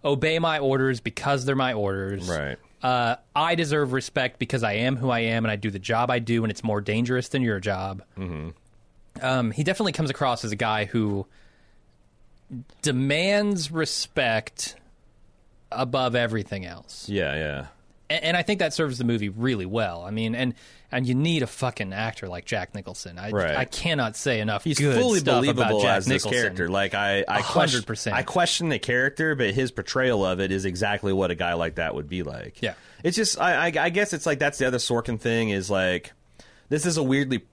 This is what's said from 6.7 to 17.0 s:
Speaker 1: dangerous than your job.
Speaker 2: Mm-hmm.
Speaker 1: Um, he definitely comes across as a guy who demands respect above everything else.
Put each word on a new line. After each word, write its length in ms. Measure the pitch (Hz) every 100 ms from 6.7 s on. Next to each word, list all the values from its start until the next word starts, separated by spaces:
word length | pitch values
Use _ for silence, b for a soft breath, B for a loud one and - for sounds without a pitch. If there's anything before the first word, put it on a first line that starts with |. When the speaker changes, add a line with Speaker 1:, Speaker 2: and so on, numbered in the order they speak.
| 104
Speaker 1:
dangerous 480 | 101 107 120 127 120
than 120 | 135
your 180 | 123 101
job. 440 | 98 95 98 95 - -
Speaker 2:
Mm-hmm. 320 | 92 80 80 - _ - - _ - - 131
Speaker 1:
Um, 260 | 131 117
he 120 | 107
definitely 300 | 151 190 208
comes 160 | 143 156
across 340 | 135 139 120
as 80 | 113
a 40 | 104
guy 280 | 117 110 104
who 400 | 117 107 101 98 b b b b b b _ _ _ - - _ 127 123 -
demands 920 | 147 127 135 147 185 202 208 196 147
respect 1040 | 165 156 - - - 120 110 - - - - - - - _ - _ _ _ _
above 440 | - 127 131 127 120
everything 500 | 117 110 98 98 90
else. 440 | 87 - -